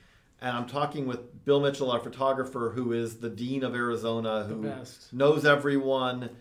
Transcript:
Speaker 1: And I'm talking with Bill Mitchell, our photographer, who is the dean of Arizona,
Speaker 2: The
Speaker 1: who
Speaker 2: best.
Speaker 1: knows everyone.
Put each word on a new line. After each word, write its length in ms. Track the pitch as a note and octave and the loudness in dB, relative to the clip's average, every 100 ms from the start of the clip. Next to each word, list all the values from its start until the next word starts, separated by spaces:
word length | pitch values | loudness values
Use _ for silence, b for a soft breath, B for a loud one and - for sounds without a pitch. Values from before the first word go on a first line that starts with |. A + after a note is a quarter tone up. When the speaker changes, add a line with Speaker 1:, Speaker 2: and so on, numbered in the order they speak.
| b b b b | b b b b
Speaker 1:
And 160 | B2+ A#2+ | -6 -6
I'm 120 | A#2+ | -4
talking 380 | C#3+ D3 D3+ B2+ | -4 -4 -4 -6
with 380 | A#2+ - - | -6 -10 -4
Bill 160 | - C#3+ | 2 4
Mitchell, 320 | C#3+ C#3 B2+ | 4 0 0
our 80 | A#2 | -2
photographer, 720 | A#2+ B2+ C3+ C3 B2+ B2 A#2 | -2 -2 0 0 -2 -4 -4
who 200 | A#2 A#2+ | -2 -2
is 240 | A#2 A#2 A2 | 0 -2 -6
the 120 | A#2 | -8
dean 320 | G#2 B2 C3+ | -6 -4 -4
of 120 | B2+ B2 | -2 -2
Arizona, 680 | A#2+ A2 A2+ A2+ A2+ A2 G#2 | -2 -2 -2 -2 0 -2 -4
Speaker 2:
The 60 | A2+ | -6
Speaker 1:
who 80 | |
Speaker 2:
best. 480 | A2 C3 A#2+ - - | -6 -8 -12 -20 -8
Speaker 1:
knows 340 | B2 C#3+ D3+ D3 | 4 6 6 6
everyone. 840 | C#3+ C#3+ C#3 C3+ C3 B2+ B2+ A#2+ - | 6 4 2 2 0 0 -2 -8 -12